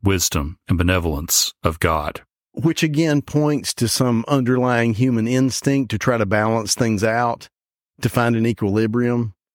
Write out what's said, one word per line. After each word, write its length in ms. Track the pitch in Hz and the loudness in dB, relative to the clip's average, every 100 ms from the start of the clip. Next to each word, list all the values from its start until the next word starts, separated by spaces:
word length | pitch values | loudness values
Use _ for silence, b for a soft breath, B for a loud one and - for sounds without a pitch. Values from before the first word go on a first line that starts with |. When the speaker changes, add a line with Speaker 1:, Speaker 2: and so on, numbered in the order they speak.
Speaker 1:
wisdom, 560 | 101 95 - 85 73 85 - | 0 0 0 -2 -4 -8 -2
and 100 | 87 | 0
benevolence 800 | 87 92 85 76 82 - - - | 2 2 0 -4 -2 -2 -2 -2
of 160 | 85 80 | -4 0
God." 440 | 85 80 76 - - _ _ | 0 0 -2 -10 -16 _ _
Speaker 2:
Which 280 | - 147 156 | -4 -2 0
again 400 | 160 147 165 147 | 0 0 2 0
points 500 | - 151 147 147 - | 0 0 0 -2 -4
to 140 | - 117 | -4 -2
some 380 | - 127 117 117 | 0 0 0 0
underlying 640 | 143 120 127 127 120 117 | 0 2 0 2 2 0
human 340 | 107 131 117 110 | 2 0 2 0
instinct 640 | 127 131 - - 139 127 | 2 0 0 0 0 0
to 60 | 107 | -2
try 200 | - 117 | -2 0
to 80 | 101 | 0
balance 480 | 104 107 113 104 | 2 2 0 -2
things 280 | - 117 107 | -2 0 0
out, 460 | 110 113 120 - - _ _ _ _ _ | 0 0 -2 -4 -10 _ _ _ _ _
to 80 | 113 | -2
find 260 | - 120 117 | 2 2 2
an 100 | 113 | 0
equilibrium. 840 | 113 101 104 113 117 120 120 113 - _ | 0 0 0 0 0 0 0 -4 -8 _